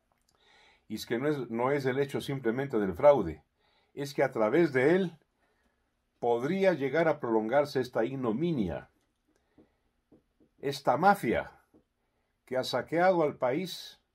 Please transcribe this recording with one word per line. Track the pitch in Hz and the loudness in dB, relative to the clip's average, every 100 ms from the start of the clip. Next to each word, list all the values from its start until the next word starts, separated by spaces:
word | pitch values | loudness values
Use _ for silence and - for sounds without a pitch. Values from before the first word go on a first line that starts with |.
| _ _ _ _ _ _ _ _ - | _ _ _ _ _ _ _ _ -14
Y | 107 | -12
es | - | -6
que | 120 | -4
no | 143 | -2
es, | 143 120 | -4 -4
no | 113 127 | -4 -2
es | 143 131 | -2 -2
el | 131 | -2
hecho | 143 120 | -4 -6
simplemente | - 135 117 123 139 113 | -6 -6 -4 -2 -2 -2
del | 98 | -2
fraude, | 85 143 139 85 78 _ _ _ _ _ | 4 6 6 2 -6 _ _ _ _ _
es | - 139 | -12 -8
que | 156 | -2
a | 131 | -2
través | 123 110 151 165 | 0 2 4 2
de | 127 135 185 | 2 2 2
él | 180 165 _ _ _ _ _ _ _ _ _ _ | 0 -8 _ _ _ _ _ _ _ _ _ _
podría | 120 117 135 190 190 | 0 0 0 0 2
llegar | 156 135 151 165 | 2 0 0 0
a | 147 | 0
prolongarse | 123 113 110 139 143 139 | 0 0 2 2 2 0
esta | 120 123 113 | -2 -2 -2
ignominia, | 135 123 110 175 147 90 65 - _ _ _ _ _ _ _ _ _ _ _ _ _ _ _ _ _ | -2 -2 -2 -2 -2 -2 -6 -12 _ _ _ _ _ _ _ _ _ _ _ _ _ _ _ _ _
esta | 139 139 - 127 | -8 -4 0 2
mafia | 190 202 127 80 67 - _ _ _ _ _ _ _ _ - | 4 4 2 -2 -4 -12 _ _ _ _ _ _ _ _ -8
que | 127 | -4
ha | |
saqueado | 123 127 - 165 185 175 | -2 -4 -2 2 2 4
al | 147 - | 0 0
país | 160 147 180 - - - _ | -2 -2 -6 -10 -18 -20 _